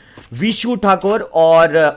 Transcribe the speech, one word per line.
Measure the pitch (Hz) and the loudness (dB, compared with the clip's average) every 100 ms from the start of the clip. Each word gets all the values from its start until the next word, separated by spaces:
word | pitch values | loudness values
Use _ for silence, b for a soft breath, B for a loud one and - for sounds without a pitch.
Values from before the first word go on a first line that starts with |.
| B B B | B B B
विशु | 117 214 - 233 240 | -6 -4 -4 -6 -2
ठाकुर | 202 185 190 220 208 | 0 0 -2 -4 -4
और | 160 160 165 165 160 151 | 0 4 4 4 2 0